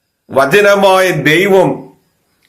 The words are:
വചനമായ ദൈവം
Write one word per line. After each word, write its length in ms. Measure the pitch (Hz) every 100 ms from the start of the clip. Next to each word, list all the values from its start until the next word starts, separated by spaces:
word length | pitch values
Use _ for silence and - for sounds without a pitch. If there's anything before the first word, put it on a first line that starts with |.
| _ _ -
വചനമായ 800 | 123 135 196 208 202 196 185 185
ദൈവം 840 | 160 135 160 202 190 160 - - _ _ _ _ _